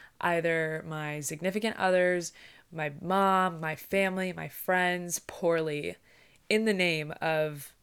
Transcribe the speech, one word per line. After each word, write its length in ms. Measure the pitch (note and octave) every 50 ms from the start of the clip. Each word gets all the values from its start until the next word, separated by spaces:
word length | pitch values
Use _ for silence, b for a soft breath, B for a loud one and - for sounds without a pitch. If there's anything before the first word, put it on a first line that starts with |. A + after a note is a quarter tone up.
| B B B -
either 640 | - F3 E3+ E3+ E3 E3 E3 E3 D#3+ D#3 D#3 D#3+ -
my 360 | D#3+ D#3+ D3+ D3+ D3+ D3 D3+
significant 560 | D3 - D#3+ D#3 E3 F#3 F#3 G#3+ A3 A3+ - -
others, 560 | - F#3 F#3 F3+ F3+ F3+ F3+ F3+ E3+ - B B B B B B B _ -
my 180 | D#3+ D3+ D3 C#3+ -
mom, 600 | - E3+ F#3 G3 G3 G3 F#3+ F#3+ F#3 F#3 E3+ D#3+
my 160 | D#3+ D#3 D#3 -
family, 560 | - - G3 G3 G3 F#3+ F#3 F#3 F#3 F#3 F3
my 160 | E3 D#3+ D3
friends 720 | - - - - F#3 F3+ F3+ F3+ F3+ F3+ F3 F3 E3+ - - -
poorly 680 | - - - E3+ E3 E3 D#3+ D#3 D3+ D3 D3 F2 - b b b b b b b b b _ -
in 160 | G#3+ G#3+ A3
the 80 | A3 G#3
name 400 | F#3 F3+ F3 E3 D#3 D3+ D3+ D#3+ -
of 520 | - E3 D#3+ D#3 D#3 D#3 D3 C#3+ C#3 - - _